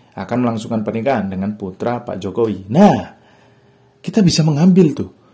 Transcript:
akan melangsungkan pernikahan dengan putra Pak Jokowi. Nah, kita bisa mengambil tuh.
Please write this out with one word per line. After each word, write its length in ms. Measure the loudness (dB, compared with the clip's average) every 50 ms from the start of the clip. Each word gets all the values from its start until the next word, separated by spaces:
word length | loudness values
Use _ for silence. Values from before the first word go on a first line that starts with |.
| _ _ -14
akan 240 | -12 -8 -4 -2 0
melangsungkan 400 | 0 0 -2 -4 -4 -4 -4 -4
pernikahan 480 | -4 -4 -4 -4 -2 -2 0 -2 -2 -4
dengan 320 | -4 -4 -4 -4 -6 -6
putra 400 | -8 -10 -8 -6 -4 -4 -4 -4
Pak 160 | -6 -8 -10
Jokowi. 480 | -8 -8 -6 -2 0 0 0 -2 -4 -6 -2
Nah, 400 | 4 6 6 6 4 2 -2 -8 -14 _ _ _ _ _ _ _ _ _ _ _ _ _ _ _ _ _
kita 240 | -10 -2 2 2 4
bisa 160 | 4 4 2
mengambil 560 | 2 2 2 4 4 4 6 4 4 2 0
tuh. 160 | -4 -8 -10 -12 _ _ _